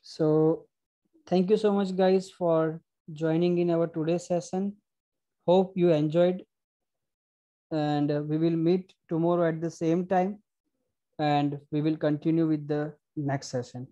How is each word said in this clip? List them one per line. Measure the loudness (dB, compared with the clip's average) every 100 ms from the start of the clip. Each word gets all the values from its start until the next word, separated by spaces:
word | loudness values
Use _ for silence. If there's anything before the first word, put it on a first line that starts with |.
so | -20 -2 2 4 2 0 -6 _ _ _ _ _ -2
thank | 0 2
you | 2
so | 2
much, | 0 -2 0
guys, | 2 2 0
for | -4 0 2 0 -4 _ _ -18
joining | -4 0 2 2 2
in | 2
our | 0 0
today's | -2 -2 -2 -2
session. | -4 -4 -6 -6 -8 _ _ _ _ _ _ 2
Hope | 2 2 2
you | 2
enjoyed, | 4 2 2 2 0 -10 _ _ _ _ _ _ _ _ _ _ _ _
and, | -4 0 0 0
uh, | -2 -2
we | 0
will | 0 2
meet | 2 0 -2 _ _
tomorrow | 0 2 2 0
at | -2
the | -6
same | -4 -2 0 0
time, | 0 0 -6 _ _ _ _ _ _ _ -4
and | 0 0 0 -4 -6
we | -4
will | -2 -2
continue | -2 -2 0 0 0
with | -2 -4
the | -6 -6 -10 _ -6
next | -4 -4 -4
session. | -8 -8 -14 -16